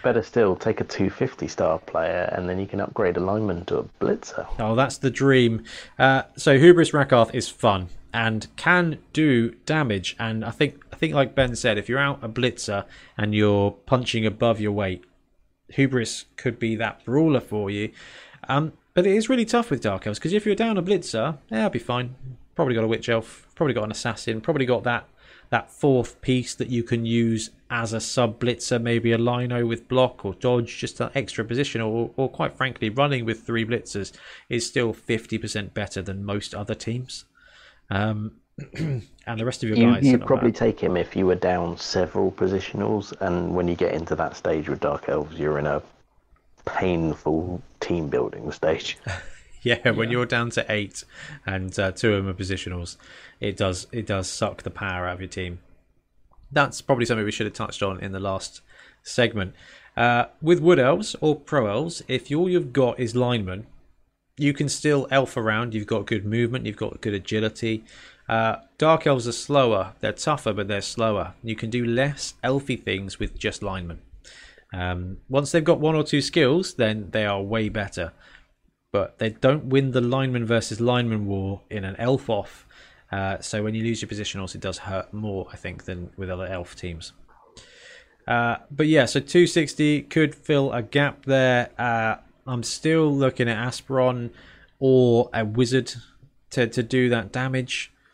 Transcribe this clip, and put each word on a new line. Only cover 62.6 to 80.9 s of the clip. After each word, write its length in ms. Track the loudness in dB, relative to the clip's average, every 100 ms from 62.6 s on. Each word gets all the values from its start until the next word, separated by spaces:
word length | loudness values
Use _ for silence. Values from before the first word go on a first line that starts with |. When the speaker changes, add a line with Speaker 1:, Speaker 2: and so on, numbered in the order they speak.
| 0
Speaker 2:
got 260 | 2 2 2
is 160 | -2 0
linemen, 500 | 2 0 -2 -8 -12 -20 _ _ _ _ _ -2
you 160 | 0
can 160 | 0 -2
still 400 | -2 0 2 2
elf 240 | 2 2
around. 380 | -2 0 0 -2
You've 140 | -4 -2
got 180 | -4
good 220 | -2 -2 0
movement, 400 | 0 0 0 -6
you've 100 | -6
got 240 | -8 -6
good 140 | -6
agility. 720 | -4 -2 -2 -2 -2 -4 -4 -6 -20 -20 -16 -2
Uh, 280 | 0 0 -2 -8 0
Dark 300 | 4 4 4
Elves 200 | 0 -2
are 60 |
slower. 640 | -6 0 2 4 2 -2 -6
They're 120 | -6
tougher, 400 | -4 -2 -2 -2
but 160 | -4 -4
they're 140 | -4
slower. 500 | -6 -2 0 0 -4 -8
You 140 | -10 -8
can 140 | -4
do 160 | -2 0
less 480 | 0 0 -2 -10 -6
elfy 320 | -2 -2 -2 -6
things 340 | -2 -4 -6 -6
with 200 | -6 -4
just 240 | -6 -4
linemen. 380 | -6 -6 -8 -12 -16 -20 -20 -20 -20 -20 -12
Um, 460 | -6 -4 -4 -6 -10 -2
once 220 | -2 2
they've 120 | 2
got 160 | 4 4
one 140 | 4
or 100 | 2
two 160 | 2 0
skills, 540 | 2 4 4 4 0
then 340 | 0 0 0 -4
they 120 | -2
are 160 | 0 0
way 300 | -2 -2 -2
better. 420 | -2 -6 -6 -8 -10 -20 -20 _ _ _ _ _
But 260 | -2 -2 -2
they 120 | -4
don't 340 | 2 2 2
win 260 | 2 2 4
the 100 | 2
lineman 460 | 0 0 0 -2 0
versus 340 | 0 0 0
lineman 460 | 2